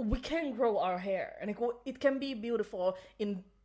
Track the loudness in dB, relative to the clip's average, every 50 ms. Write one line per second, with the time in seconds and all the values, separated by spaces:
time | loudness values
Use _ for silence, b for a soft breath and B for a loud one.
0 | -2 0 0 0 0 0 -2 -2 -2 -2 0 2 2 4 4 4 2 2 0 0
1 | 0 0 0 0 -2 -4 -6 -8 -6 -6 -4 -2 0 -2 -2 -2 -6 -8 -2 2
2 | 4 4 4 4 -2 -4 -4 -4 -2 0 0 0 0 -2 -2 0 2 2 2 0
3 | B B B B -2 -2 -2 -4 -6 -12 _ _ _